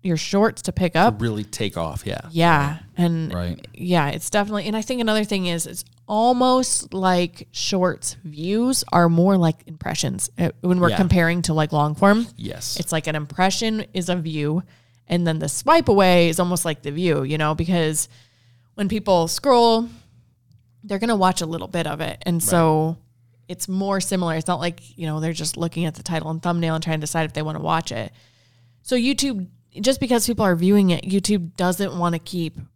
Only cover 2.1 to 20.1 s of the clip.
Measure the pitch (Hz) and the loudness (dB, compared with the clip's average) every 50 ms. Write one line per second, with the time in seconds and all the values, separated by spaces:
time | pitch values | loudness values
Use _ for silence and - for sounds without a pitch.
2.1 | - - - 165 160 165 165 175 165 147 139 143 156 160 - - _ - 175 175 | -8 -8 -10 -8 -2 2 4 4 4 4 2 -2 -4 -8 -14 -14 _ 0 0 0
3.1 | 170 165 160 160 - 87 87 87 87 - - - - - - 180 180 170 143 143 | 0 -2 -4 -4 -4 -4 -4 -4 -6 -8 -12 -20 -14 -10 -2 0 2 2 2 0
4.1 | - 165 - - - 208 202 208 214 202 160 208 208 220 214 - 254 247 233 220 | -4 -6 -8 -2 -2 -2 -2 0 -4 -6 -4 -4 -4 -4 -4 -4 -4 -2 0 0
5.1 | 214 214 208 208 208 196 185 175 170 170 - - - - - _ _ _ _ - | 0 0 0 -2 -2 -2 -2 -2 -4 -4 -6 -8 -10 -14 -14 _ _ _ _ -4
6.1 | 214 214 226 240 254 247 254 254 254 254 254 - - - - - - 190 190 185 | -2 2 2 2 4 4 4 4 4 2 2 0 -2 -4 -4 -6 -6 0 2 2
7.1 | 180 175 180 175 - - - _ _ - - - 202 185 180 180 - - - - | 2 2 0 -2 -4 -14 -20 _ _ -8 -4 -2 0 2 2 0 0 -2 -8 -10
8.1 | - - - 156 151 151 165 180 202 226 240 254 269 - - - - 175 170 170 | -10 -10 -16 -16 -12 -8 -4 -2 0 2 2 2 0 0 -2 2 4 4 4 6
9.1 | 170 165 175 190 196 185 170 160 160 _ _ - 160 156 - - - - - 139 | 6 4 4 6 4 4 4 2 0 _ _ -20 -18 -10 -8 -6 -4 -2 -4 -4
10.1 | 127 - - - - - 170 - - - - 180 180 180 175 170 196 190 190 170 | -4 -6 -8 -8 -4 -4 -4 -4 -4 -4 0 0 2 4 4 2 4 2 2 4
11.1 | 196 180 170 165 170 180 165 - 156 156 151 147 160 151 143 151 151 - 196 196 | 4 4 4 2 2 0 0 0 2 0 0 2 2 0 2 0 2 4 4 4
12.1 | 208 226 233 220 - - 110 - - - - - - - - - 170 156 - 160 | 4 4 0 -4 -8 -12 -10 -10 -10 -8 -8 -8 -6 -6 -4 -4 -4 -4 -2 -2
13.1 | 151 156 147 143 - - 185 196 190 - 226 220 220 214 - - - 185 175 180 | -4 -4 -6 -6 -2 0 2 2 2 0 -2 -2 -2 -2 -6 -6 -6 -6 -2 -2
14.1 | 180 180 160 160 156 151 147 147 156 175 - - _ _ _ _ _ _ _ _ | -2 -2 -2 -4 -4 -2 -2 0 0 -2 -4 -6 _ _ _ _ _ _ _ _
15.1 | 175 175 175 165 160 160 156 - - - - 285 320 330 - - 202 196 190 185 | 0 0 2 0 0 0 -2 -4 -4 -2 2 4 4 4 6 4 4 6 6 6
16.1 | 180 175 170 165 165 180 175 175 180 170 - 170 151 - - 147 143 156 180 175 | 6 6 6 4 2 0 0 0 0 -2 -2 -2 -4 -4 -6 -8 -4 -2 0 0
17.1 | 151 143 135 135 151 156 156 151 156 156 165 165 185 170 160 156 156 151 - - | 0 0 0 -2 -2 0 0 -2 0 -2 0 0 2 2 2 0 0 -2 -6 -6
18.1 | - - _ _ _ _ _ _ _ _ _ _ _ - 202 190 220 214 214 208 | -10 -20 _ _ _ _ _ _ _ _ _ _ _ -4 -4 -2 -2 -2 2 2
19.1 | 190 175 165 165 - - - 285 254 240 233 233 226 226 233 233 - - _ _ | 4 4 4 0 -2 -2 2 4 6 6 6 6 4 2 0 -4 -10 -18 _ _